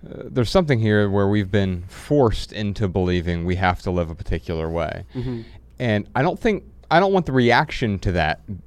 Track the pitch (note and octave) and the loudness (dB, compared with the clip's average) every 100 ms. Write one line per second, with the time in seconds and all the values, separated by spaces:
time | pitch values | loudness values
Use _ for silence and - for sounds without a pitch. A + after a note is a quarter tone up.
0 | - - - B2+ A2+ F#3+ E3 B2 A2+ G#2 | -16 -14 -6 -2 2 2 2 2 4 4
1 | G#2 G2+ G2 G#2+ F#2+ G#2 G2 F2 F2+ - | 4 2 2 2 2 0 0 -4 -8 -16
2 | - D3 A#2+ - - - G#2 G2 G#2 F2+ | -2 2 4 2 -6 -6 -6 -2 -2 0
3 | F2+ F2+ E2+ E2+ E2+ F2+ F#2 F2 - F2+ | 0 0 0 -2 -2 0 0 0 -2 -2
4 | E2 D#2+ - E2+ - E2 D#2+ E2 D#2 - | -4 -6 -6 -6 -4 -4 -4 -2 -4 -6
5 | - C3 B2 A#2+ A2+ - - - B2 G#2 | -12 -10 -8 -10 -12 -20 -20 -8 -2 -2
6 | G2 A#2 D3+ E3+ A#3+ F#3+ - - - D#3+ | -2 -2 -2 0 -2 -2 -6 -20 0 2
7 | G3 F#3+ D#3 C3 A#2 A#2+ D3+ - A#2+ G2 | 4 2 2 2 4 4 2 -2 -2 -2
8 | - F2 D#2 - - F#2+ | 0 0 0 -2 -8 -16